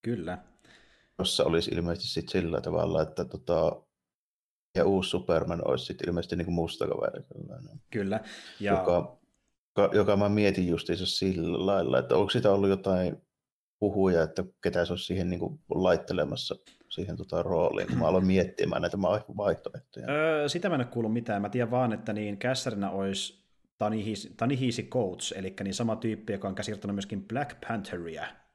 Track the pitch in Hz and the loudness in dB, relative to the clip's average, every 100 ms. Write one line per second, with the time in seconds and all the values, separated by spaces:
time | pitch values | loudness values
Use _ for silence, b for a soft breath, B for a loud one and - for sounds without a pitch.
0 | - 117 82 90 - _ b b b b | -4 -4 -4 -8 -10 _ b b b b
1 | b _ - - 80 82 82 - 85 85 | b _ -2 2 4 4 2 0 0 -2
2 | - - 78 95 85 85 - 85 85 80 | -2 -6 -2 0 0 -2 0 0 2 2
3 | 78 - 87 - - 85 80 - _ _ | 0 -2 -6 -6 0 2 2 0 _ _
4 | _ _ _ _ _ _ _ - 90 98 | _ _ _ _ _ _ _ 2 4 4
5 | 90 - 90 82 82 85 - 67 - - | 2 -4 2 0 2 -2 0 0 -2 -6
6 | - 87 82 87 87 87 82 - - - | -2 -2 -2 -4 -2 0 -2 -2 -4 -2
7 | - - - - - - - - _ 117 | -4 -4 -14 -16 -14 -14 -16 -20 _ -6
8 | 98 107 B B B B 101 98 92 87 | -2 -4 B B B B 0 2 4 2
9 | - - _ _ _ _ _ - 101 107 | 2 -10 _ _ _ _ _ 2 4 6
10 | 101 101 101 104 104 95 90 85 - 87 | 4 4 4 4 4 4 2 0 0 -4
11 | 92 - 98 90 82 85 95 98 76 64 | -2 0 0 0 0 0 2 2 4 2
12 | - - 101 123 107 98 98 98 95 92 | 4 2 4 2 4 4 4 2 2 2
13 | 90 - _ _ _ _ _ _ 104 98 | 0 -4 _ _ _ _ _ _ -2 4
14 | 95 85 80 - 90 _ 90 87 87 90 | 4 6 2 0 -8 _ -2 0 0 -2
15 | - 95 87 87 82 - _ - 92 87 | -4 -2 -2 -2 -4 -8 _ 2 4 4
16 | - 92 71 - - - - _ _ - | 2 -2 -2 -2 -6 -10 -12 _ _ -10
17 | 95 80 - 82 85 87 80 - - 62 | -8 -8 -4 -4 0 2 2 0 -2 2
18 | 80 92 92 95 90 - 85 - 87 98 | 4 4 6 4 2 0 -2 0 -2 0
19 | 92 104 - 95 101 82 - - - - | 2 2 -2 -2 0 0 -4 -14 -16 -12
20 | - 147 160 156 147 170 190 156 123 120 | -4 0 2 2 0 -2 0 0 -2 -2
21 | 110 113 117 104 101 123 120 123 123 107 | 0 0 0 -2 0 0 0 2 2 0
22 | - 104 107 104 123 127 - 107 98 95 | -4 -4 -4 -4 -2 -2 -2 -2 -2 -2
23 | 98 95 - - _ _ _ _ 107 110 | -2 -2 -6 -12 _ _ _ _ -2 0
24 | 104 101 - - 117 135 127 117 101 127 | -4 -6 -8 -4 -2 0 0 -2 -2 -2
25 | 101 87 - 95 95 95 98 95 117 110 | -2 -4 -8 -6 -8 -6 -6 -2 -2 0
26 | 113 104 - 101 98 95 104 104 101 101 | -2 -4 -4 -4 -4 -6 -6 -6 -4 -4
27 | 98 101 98 117 147 - - 113 98 90 | -4 -8 -6 -6 -6 -8 -6 -6 -6 -8
28 | 85 78 78 - _ | -8 -8 -10 -12 _